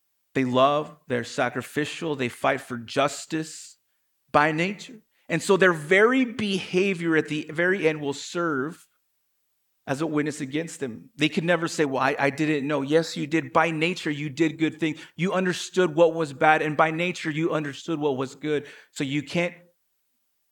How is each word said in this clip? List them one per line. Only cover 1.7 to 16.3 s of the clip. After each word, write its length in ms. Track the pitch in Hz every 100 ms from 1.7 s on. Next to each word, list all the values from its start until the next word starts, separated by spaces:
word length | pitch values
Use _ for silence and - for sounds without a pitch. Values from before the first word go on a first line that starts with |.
| - 147 - 170 139
they 140 | 123
fight 320 | - 135 139
for 160 | - 123
justice 1000 | 113 - 143 143 - 160 156 - - - _ _ _ _ _
by 220 | 147 151
nature. 480 | 156 180 202 - 226 _ _ -
And 160 | 151
so 140 | - 185
their 160 | 185
very 500 | 170 151 190 220 262
behavior 920 | 247 - 208 190 - 180 202 180 170 160
at 100 | 156
the 240 | 156 147
very 380 | 156 175 196 160
end 100 | 156
will 140 | 143
serve 720 | 135 - 180 170 139 143 175 _ _ _ _ _ _ _ _ _ _ -
as 160 | 135
a 40 | 160
witness 360 | 151 151 139
against 400 | 131 147 165 -
them. 280 | 131 110 - -
They 140 | 151
can 160 | - 165
never 240 | 170 165
say, 160 | - 147
"Well, 180 | 131
I, 100 | 131 143
I 100 | 139
didn't 380 | 139 151 151 139
know." 140 | 147
Yes, 340 | 135 156 160 175
you 100 | 151
did. 280 | 160 135
By 180 | 160 165
nature, 400 | 160 165 185 160
you 180 | 147 151
did 300 | 131 160 143
good 220 | 156 156
things. 180 | 160 156 - -
You 160 | 180
understood 640 | 185 185 170 - 180 180 151
what 180 | 170
was 200 | 165 156